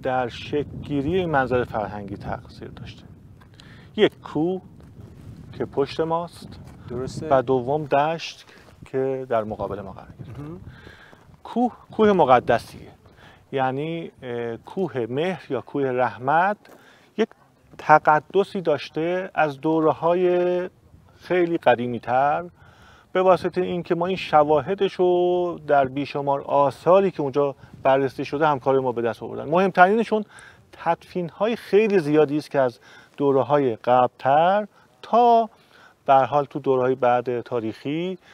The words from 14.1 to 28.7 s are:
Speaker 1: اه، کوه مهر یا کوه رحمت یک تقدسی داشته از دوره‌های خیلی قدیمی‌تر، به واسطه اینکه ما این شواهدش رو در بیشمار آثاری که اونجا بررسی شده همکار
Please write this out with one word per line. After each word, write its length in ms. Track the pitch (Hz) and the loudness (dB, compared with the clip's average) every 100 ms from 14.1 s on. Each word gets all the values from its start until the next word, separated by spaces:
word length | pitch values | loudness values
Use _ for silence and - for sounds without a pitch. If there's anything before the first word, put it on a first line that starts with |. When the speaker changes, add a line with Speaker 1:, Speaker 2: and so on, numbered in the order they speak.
| - | -16
Speaker 1:
اه، 360 | 131 120 117 113 | -12 -8 -8 -10
کوه 480 | - 127 143 131 113 | -12 -8 -6 -4 -6
مهر 340 | 131 180 175 - | -4 -4 -6 -6
یا 120 | 123 | -8
کوه 220 | - 143 | -6 -4
رحمت 760 | 135 123 123 110 127 160 190 214 _ - - _ _ - | -2 0 -2 -2 0 2 0 -2 _ -20 -20 _ _ -4
یک 120 | 226 _ _ _ _ - | -4 _ _ _ _ -8
تقدسی 840 | - 151 - 151 - 190 190 196 | 4 4 6 2 0 -2 -2 -4
داشته 720 | 165 143 - 151 170 180 185 | -2 -2 -4 -6 -4 -4 -6
از 280 | - 156 135 | -2 -2 -2
دوره‌های 1080 | 156 160 156 131 165 180 180 180 180 180 180 _ _ - _ _ | -2 2 0 0 0 2 2 2 0 -2 -6 _ _ -20 _ _
خیلی 360 | - 180 170 165 | -4 0 0 0
قدیمی‌تر، 880 | - 120 123 117 - 127 143 160 175 _ - _ - - _ | 2 2 0 -6 -2 0 0 -2 -6 _ -20 _ -20 -20 _
به 80 | 185 | 0
واسطه 400 | 185 170 180 180 | 4 4 2 -4
اینکه 340 | 185 180 160 170 | -4 -4 -4 -2
ما 100 | 175 | -2
این 100 | 185 | -4
شواهدش 800 | - 151 147 151 127 196 190 | 2 4 4 2 0 -2 -2
رو 640 | - 180 175 180 180 175 156 147 | 0 2 2 2 0 -2 -6 0
در 180 | 143 131 | 2 2
بیشمار 560 | 135 139 147 143 139 | -2 -6 -4 -2 -2
آثاری 720 | - 139 143 - 156 196 190 | 0 2 2 0 4 4 4
که 100 | - | -2
اونجا 340 | 139 139 143 - - - | -4 0 0 -2 -18 -2
بررسی 420 | 139 135 135 - 135 | 2 2 2 -4 -6
شده 220 | 143 156 | 0 0
همکار 320 | 135 135 | 2 2